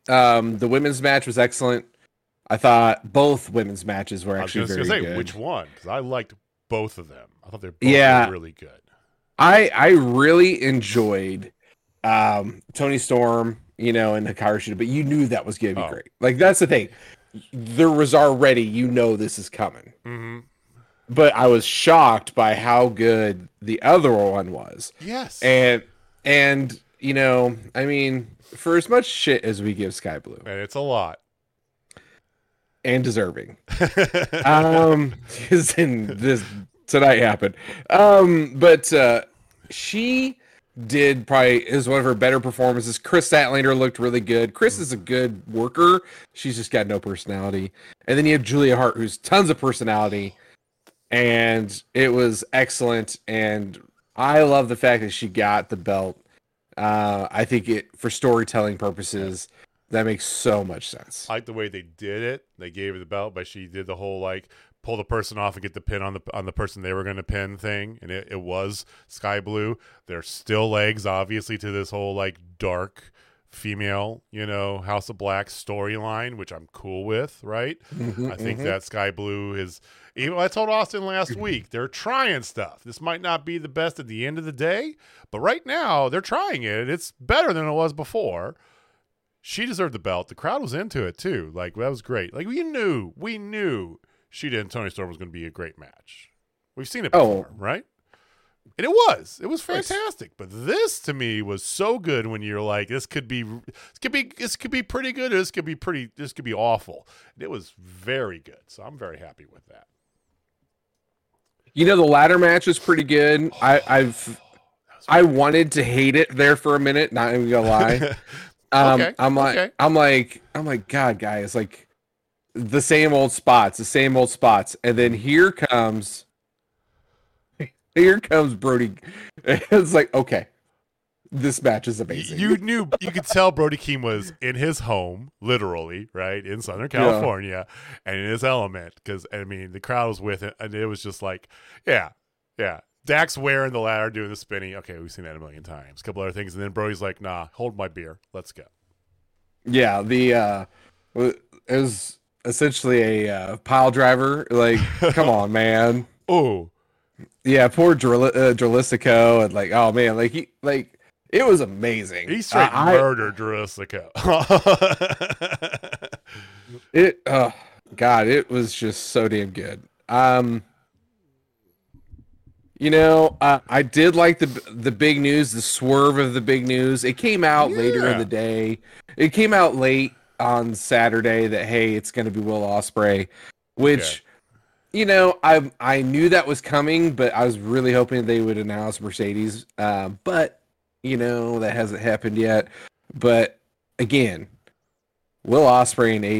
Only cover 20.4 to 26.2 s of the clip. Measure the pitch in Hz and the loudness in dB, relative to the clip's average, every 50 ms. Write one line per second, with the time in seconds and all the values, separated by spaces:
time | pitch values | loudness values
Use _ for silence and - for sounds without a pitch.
20.4 | 120 _ _ _ _ _ _ _ _ _ _ _ _ - 123 147 156 147 107 113 | -18 _ _ _ _ _ _ _ _ _ _ _ _ -6 2 6 6 6 6 6
21.4 | 127 127 120 113 107 - - - - 165 165 165 143 127 113 104 - - - - | 6 6 6 6 4 0 -4 -2 4 6 6 8 8 6 6 4 -2 -6 0 2
22.4 | 113 110 107 104 110 120 120 123 123 123 110 98 113 117 113 110 107 104 98 90 | 2 2 2 0 0 2 4 4 4 2 2 2 2 2 4 4 2 -2 -4 -6
23.4 | 90 - _ _ 101 104 110 - - 131 170 180 151 135 117 104 101 98 95 98 | -10 -20 _ _ -8 -8 -6 -2 4 6 6 6 6 4 2 4 2 0 0 -2
24.4 | 92 90 90 64 - 50 - - - - _ _ 156 190 233 262 247 - - - | -4 -6 -10 -12 -14 -16 -18 -18 -18 -18 _ _ -14 -12 -10 -10 -12 -12 -12 -2
25.4 | 123 127 131 127 127 123 120 113 - _ _ _ _ _ _ _ | 2 4 4 4 4 4 2 0 -2 _ _ _ _ _ _ _